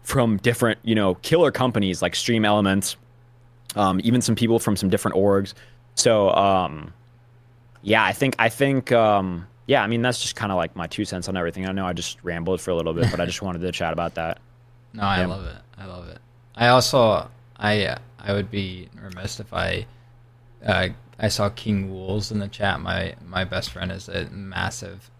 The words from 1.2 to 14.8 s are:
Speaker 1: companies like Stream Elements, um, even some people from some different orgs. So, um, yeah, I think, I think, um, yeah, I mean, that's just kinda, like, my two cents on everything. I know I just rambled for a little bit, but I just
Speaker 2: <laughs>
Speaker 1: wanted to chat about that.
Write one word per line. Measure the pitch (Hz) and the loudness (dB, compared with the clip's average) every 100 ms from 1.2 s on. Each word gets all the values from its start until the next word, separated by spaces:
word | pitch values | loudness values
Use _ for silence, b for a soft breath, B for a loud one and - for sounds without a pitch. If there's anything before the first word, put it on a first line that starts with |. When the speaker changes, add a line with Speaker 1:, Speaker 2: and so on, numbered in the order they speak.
| - 165 151 | 2 4 4
Speaker 1:
companies | - 127 113 98 87 | 4 0 2 0 0
like | 87 - | -2 -2
Stream | - 113 | 0 2
Elements, | 107 104 98 98 - - - - - _ - _ - 104 | 4 4 4 2 -2 -8 -16 -20 -20 _ -20 _ -8 0
um, | 98 95 | 2 2
even | 113 123 | 2 2
some | 117 107 | 2 0
people | 117 113 | 2 2
from | - 98 | 2 0
some | 95 | 0
different | 101 - 95 | 0 0 2
orgs. | 101 98 98 - B B _ - | 4 2 0 -12 B B _ 0
So, | 120 107 98 | 4 4 4
um, | - 98 95 85 78 80 - _ _ _ - _ _ _ - | 4 2 2 0 -6 -14 -20 _ _ _ -20 _ _ _ -12
yeah, | 101 110 | 2 4
I | 95 | 4
think, | - 139 - | 2 0 2
I | 113 | 0
think, | - 139 135 - | 2 2 2 2
um, | 120 110 101 92 85 90 _ - | 4 6 4 2 -6 -10 _ 0
yeah, | 135 | 2
I | 104 | 2
mean, | 117 | 0
that's | 123 120 | 0 -2
just | - - | -6 -4
kinda, | 107 92 | -2 -2
like, | 82 - | -2 -6
my | 82 | -8
two | - 104 | -6 -6
cents | 92 87 | -6 -6
on | 95 | -4
everything. | 85 92 92 | -4 -4 -6
I | |
know | 98 92 | -4 -4
I | |
just | 85 85 - | -4 -8 -8
rambled | 87 85 85 92 | -6 -4 -2 -2
for | - | -2
a | 85 | -2
little | 82 | -2
bit, | 82 - | 0 0
but | 82 | 0
I | 87 | -4
just | 87 | -4
Speaker 2:
<laughs> | 98 | -6
Speaker 1:
wanted | 85 | -6
to | 90 | -6
chat | 87 85 | -4 -4
about | 80 85 - | -2 -4 -4
that. | 82 - - _ _ - | -6 -8 -14 _ _ -20